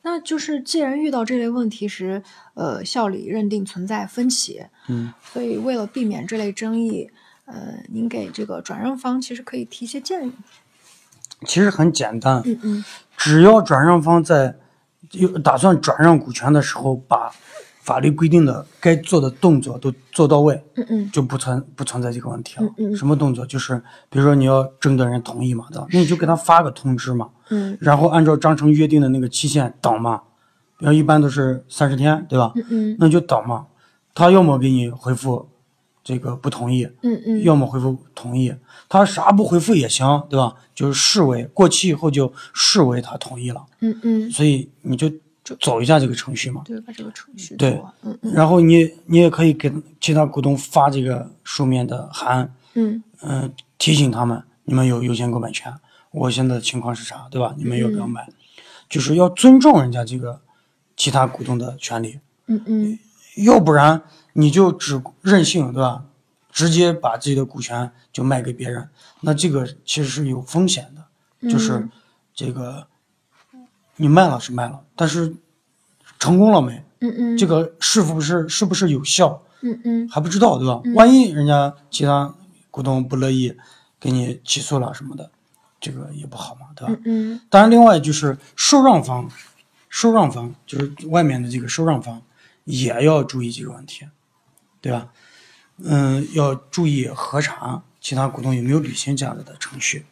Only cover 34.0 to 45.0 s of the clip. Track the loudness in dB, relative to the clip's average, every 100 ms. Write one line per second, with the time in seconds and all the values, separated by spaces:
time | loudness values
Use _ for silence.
34 | _ 2 6 8 6 2 2 0 -2 -6
35 | -6 -4 -4 -6 -8 _ _ _ _ _
36 | -8 -8 -6 -8 -8 -6 -4 -2 -4 _
37 | -4 -4 -2 0 4 4 2 -2 -4 -6
38 | _ -16 -6 -2 -2 -4 _ -20 _ 2
39 | 2 2 2 4 4 0 2 2 2 0
40 | 2 0 0 -2 -2 -4 _ -6 -4 0
41 | 0 2 2 0 -6 4 4 4 -2 0
42 | -2 0 -2 -4 -16 -2 0 4 2 0
43 | -6 -14 -14 -12 -10 -12 -16 _ -6 -4
44 | -2 -2 -2 0 2 2 -4 _ -8 -4